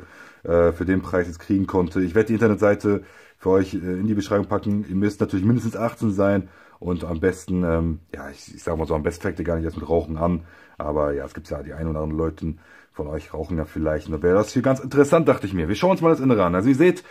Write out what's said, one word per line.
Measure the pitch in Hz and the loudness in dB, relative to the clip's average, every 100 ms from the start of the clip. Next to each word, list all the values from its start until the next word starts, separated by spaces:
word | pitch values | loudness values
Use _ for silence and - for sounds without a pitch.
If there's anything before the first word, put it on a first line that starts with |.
| - - - - | -6 -20 -20 -12
äh, | - 85 85 | 0 4 4
für | 82 87 | 2 0
den | 92 | 0
Preis | - 90 87 | 0 -2 -2
jetzt | 82 | -6
kriegen | - 98 92 | -2 0 2
konnte. | 95 85 95 | 0 0 0
Ich | 90 | 0
werde | 87 87 | 2 2
die | |
Internetseite | 110 113 95 104 101 107 98 - - - _ | 2 2 4 2 2 2 0 -2 -18 -20 _
für | 92 | 2
euch, | 95 95 95 | 2 2 -4
äh, | |
in | 90 92 107 | -4 -2 0
die | 101 | -2
Beschreibung | 95 101 95 | 0 -2 0
packen. | 101 107 104 107 | -2 -2 -4 -2
Ihr | 92 | 0
müsst | 104 - | 0 0
natürlich | 104 98 101 | -2 2 2
mindestens | 123 113 98 | 2 0 -4
achtzehn | 117 - 113 | -4 -2 -2
sein | 98 98 101 95 - - _ | 2 2 2 -2 -12 -20 _
und | 87 87 | -6 -4
am | 82 82 | -4 -2
besten, | 92 90 - 92 | 0 0 -2 -2
ähm, | 87 82 82 80 - | 0 0 0 -4 -10
ja, | - - | -16 -16
ich, | - - | -18 -20
ich | - | -12
sag | - 80 | -6 -4
mal | 78 | -2
so, | 80 | -2
am | |
besten | 76 82 | -2 -4
fängt | 101 87 | -6 -4
ihr | 85 | -4
gar | 82 | -2
nicht | 82 | -4
erst | 80 | -6
mit | 71 | -2
Rauchen | 82 82 78 | -2 0 -2
an. | 85 85 - - - - | -2 -2 -6 -20 -18 -10
Aber | 73 76 73 | -4 -2 -2
ja, | 71 67 | -2 -8
es | |
gibt | - - | -12 -10
ja | 73 | -10
die | 71 | -10
ein | 76 80 | -8 -6
oder | 78 | -4
anderen | 78 78 | -4 -2
Leute | 80 78 82 78 - - _ | -4 -4 -8 -8 -14 -20 _
von | - 76 | -12 -8
euch | 78 - | -8 -8
rauchen | 78 78 82 | -10 -6 -6
ja | 76 | -6
vielleicht. | - 78 78 82 | -4 -2 -2 -4
Und | |
da | 76 | -2
wäre | 85 95 | 2 2
das | 107 | 2
hier | 131 | 0
ganz | 127 131 | 0 -2
interessant, | 131 135 143 170 143 | 0 2 4 4 4
dachte | 127 98 | 0 -2
ich | |
mir. | 92 78 | -2 -2
Wir | 104 | 0
schauen | 180 | 0
uns | 180 | 2
mal | 165 | 2
das | 156 | 2
Innere | 131 110 87 | 4 4 4
an. | 90 | 4
Also | 120 | 2
ihr | 131 | 4
seht, | 180 180 - | 4 2 -4